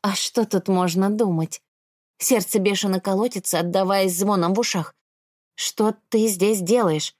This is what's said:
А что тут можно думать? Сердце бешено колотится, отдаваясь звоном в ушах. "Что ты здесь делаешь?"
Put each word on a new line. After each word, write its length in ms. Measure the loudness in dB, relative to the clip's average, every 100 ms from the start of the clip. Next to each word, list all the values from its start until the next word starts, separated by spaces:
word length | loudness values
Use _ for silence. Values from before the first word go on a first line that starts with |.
А 120 | -2
что 320 | -2 -2 -2 0
тут 220 | -2 0
можно 420 | 0 2 0 0
думать? 520 | 0 0 0 -4 -8 _ _ _ _ _ _
Сердце 400 | 0 0 2 0
бешено 400 | 0 0 -2 -2
колотится, 600 | -2 -2 -2 -4 -4 -2
отдаваясь 560 | 0 0 2 2 0 0
звоном 380 | 0 2 2
в 60 | 0
ушах. 360 | -2 -4 -6 _ _ _ _ _ _ -10
"Что 400 | -10 0 -2 -2 _
ты 180 | 0 0
здесь 340 | 2 0 2
делаешь?" 540 | 2 2 2 0 -4